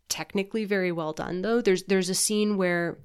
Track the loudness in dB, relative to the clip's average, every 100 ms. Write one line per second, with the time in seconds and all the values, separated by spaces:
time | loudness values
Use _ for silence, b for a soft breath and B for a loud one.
0 | -8 -8 -4 -4 -2 -4 -2 0 0 -2
1 | -4 -6 -6 -4 0 2 4 2 2 0
2 | 2 0 0 2 0 2 0 0 -2 -6